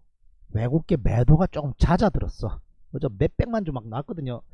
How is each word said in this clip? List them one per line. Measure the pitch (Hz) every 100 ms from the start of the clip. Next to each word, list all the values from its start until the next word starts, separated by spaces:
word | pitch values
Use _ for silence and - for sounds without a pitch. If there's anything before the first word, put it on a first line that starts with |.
| _ _ - _ -
외국계 | 107 123 160 - 160
매도가 | 98 107 127 156 185
조금 | - 143 -
잦아들었어. | - 185 214 - 107 - - - - _ -
그죠? | 135 139 98
몇백만 | 160 - 240 226 165
주 |
막 | 127 110
나왔거든요. | 117 - 175 131 117 -